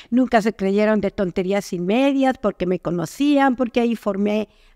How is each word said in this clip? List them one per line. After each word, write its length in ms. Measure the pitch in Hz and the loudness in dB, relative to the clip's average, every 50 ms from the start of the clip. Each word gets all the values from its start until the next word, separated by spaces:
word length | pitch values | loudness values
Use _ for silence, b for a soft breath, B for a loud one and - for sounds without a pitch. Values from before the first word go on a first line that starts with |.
| B B | B B
nunca 320 | 233 247 262 240 - 226 | 0 0 2 4 2 2
se 120 | 196 226 208 | 2 2 -2
creyeron 480 | - 190 196 196 202 214 214 214 208 | -2 -2 0 2 2 2 2 2 0
de 100 | 202 196 | 0 -2
tonterías 600 | - - 202 180 170 - 185 185 196 202 190 - | -2 -2 -4 -2 -2 -4 -4 -2 -2 -4 -4 -4
y 80 | - 175 | -6 -6
medias, 580 | 175 180 208 247 269 277 277 277 262 262 254 - | -2 0 0 2 2 2 2 2 0 0 0 0
porque 240 | - 208 185 _ 185 | -2 -4 -2 _ -2
me 140 | 175 185 175 | -2 -2 -2
conocían, 760 | _ 170 170 175 165 156 - - 277 294 294 277 269 269 247 | _ -4 -4 -4 -4 -6 -4 -2 0 2 4 4 4 2 2
porque 240 | 220 254 226 _ 247 | 0 -2 -2 _ -2
ahí 160 | 233 233 233 | 0 0 -2
formé 540 | 214 - 214 196 196 202 208 208 214 208 b b b b b b | -2 -4 -4 -2 -2 -2 0 0 -2 -4 b b b b b b